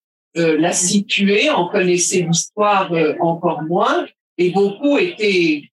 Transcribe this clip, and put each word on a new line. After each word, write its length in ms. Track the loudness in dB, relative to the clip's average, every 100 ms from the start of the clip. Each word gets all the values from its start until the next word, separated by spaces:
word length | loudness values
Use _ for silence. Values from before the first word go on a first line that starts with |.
| _ _ _ -2
euh, 180 | 0 2
la 140 | 0
situaient, 800 | 0 0 0 0 0 2 2 2
en 180 | 0 -2
connaissaient 540 | 0 0 0 0 0
l'histoire, 720 | 0 -2 -4 -2 0 2 0
euh, 200 | 0 0 0
encore 420 | -2 -2 -2 -4
moins, 420 | -2 -2 0 -2 -4 -12 _ -2
et 140 | 0
beaucoup 440 | 2 0 0 0 0
étaient 680 | 0 -2 -2 2 0 -2 -4